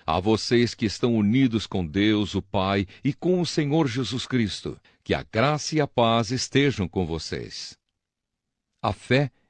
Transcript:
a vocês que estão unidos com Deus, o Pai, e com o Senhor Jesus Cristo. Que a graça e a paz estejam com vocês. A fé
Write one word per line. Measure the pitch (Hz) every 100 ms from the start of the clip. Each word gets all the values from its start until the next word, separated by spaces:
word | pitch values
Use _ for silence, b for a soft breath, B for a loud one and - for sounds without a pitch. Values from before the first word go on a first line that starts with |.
| B
a | 87
vocês | 98 110 - 120 117 -
que | 107
estão | - 123 113
unidos | 104 127 131 110 -
com | 98 82
Deus, | 95 104 107 104 98
o |
Pai, | - 101 95 101 95 B 156
e |
com | - 175 180
o | 160
Senhor | - 147 160 143
Jesus | 120 110 127 -
Cristo. | 127 101 - 78 67 _ b -
Que |
a | 78
graça | - 110 135 151 - 151
e |
a | 139
paz | - 113 117 107
estejam | 127 - 135 143 107 87
com | 98 82
vocês. | 80 - 67 55 - - - _ _ _ _ _ _ _ _ _ _
A | 110
fé | - - 127 139 -